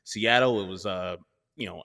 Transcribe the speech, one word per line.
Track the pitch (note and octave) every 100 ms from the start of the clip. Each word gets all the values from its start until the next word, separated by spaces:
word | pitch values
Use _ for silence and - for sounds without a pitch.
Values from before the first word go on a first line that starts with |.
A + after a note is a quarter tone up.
| -
Seattle, | G#2+ A2 A#2+ B2+ A2+
it | F#2+
was, | F#2 G2+
uh, | F#2 F2+ F2 - _ _ -
you | G#2
know, | E2+